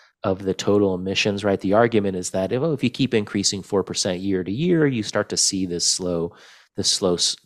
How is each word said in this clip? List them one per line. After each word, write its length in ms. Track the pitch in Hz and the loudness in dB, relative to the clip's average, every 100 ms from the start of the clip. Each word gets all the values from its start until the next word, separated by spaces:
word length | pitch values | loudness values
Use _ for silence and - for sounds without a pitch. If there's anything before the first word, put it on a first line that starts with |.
| _ _ | _ _
of 180 | 104 95 | -2 -2
the 120 | 95 | -2
total 400 | 90 - 104 98 | -2 2 4 4
emissions, 500 | 90 92 95 107 101 | 0 -2 0 0 0
right? 160 | 104 98 | 0 0
The 140 | 95 | 4
argument 420 | 104 120 110 98 92 | 4 4 4 0 -2
is 140 | 90 | -4
that 220 | 95 95 | -4 -2
if, 80 | 123 | -2
oh, 120 | 160 | -2
if 100 | 139 | 0
you 80 | 120 | -2
keep 240 | - 131 | 0 0
increasing 480 | 113 101 101 95 101 | 0 0 -2 -2 -4
four 220 | - 98 | -2 -2
percent 360 | 92 87 101 90 | 0 -2 -2 -2
year 220 | 98 92 | -2 -2
to 80 | 87 | -2
year, 360 | 113 175 165 143 | -2 2 4 2
you 160 | 120 | 0
start 260 | 101 104 101 | -2 -2 -2
to 80 | 87 | 0
see 280 | - 95 | 0 0
this 240 | 92 85 - | -2 -2 -2
slow, 460 | - 90 85 85 - - - _ | 0 -2 -2 -4 -8 -20 -20 _
the 80 | - | -4
slow, 320 | - - 95 | -2 0 0
s-, 220 | 87 - - | 2 0 -4